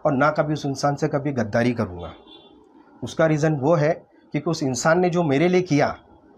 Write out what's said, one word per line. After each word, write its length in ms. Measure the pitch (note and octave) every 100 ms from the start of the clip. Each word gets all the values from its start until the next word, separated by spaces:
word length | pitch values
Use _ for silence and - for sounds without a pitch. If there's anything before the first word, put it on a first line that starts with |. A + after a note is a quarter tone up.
| D#3
और 80 |
ना 180 | C3+ D3
कभी 220 | D3+ D3+
उस 120 | D3+ C#3+
इंसान 300 | C3+ C#3+ C#3+
से 120 | D#3
कभी 240 | D3+ C#3
गद्दारी 420 | C3 G#2+ A#2 A#2+
करूँगा। 400 | A#2 G2+ F2+ E2+ - - - - - - - - -
उसका 220 | A#2+ - D#3+
रीज़न 300 | D#3 D#3 D3+
वो 200 | C3 E3+
है 300 | D3 - - _ _
कि 60 | D3+
उस 240 | F3 D#3+
इंसान 360 | C#3 B2 D#3+ E3+
ने 100 | F3+
जो 140 | E3+
मेरे 240 | E3+ C3+ F3
लिए 140 | F3+
किया, 340 | F3+ C#3+ A#2+ - - - -